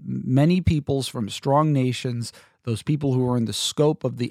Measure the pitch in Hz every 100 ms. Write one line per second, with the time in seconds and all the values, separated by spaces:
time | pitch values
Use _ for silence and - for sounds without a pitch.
0 | - 131 - 127 151 180 170 156 - 139
1 | 123 127 101 - - 139 156 143 127 120
2 | 131 120 113 - - _ - 110 - 147
3 | 143 127 127 123 113 104 - - 151 156
4 | 127 120 120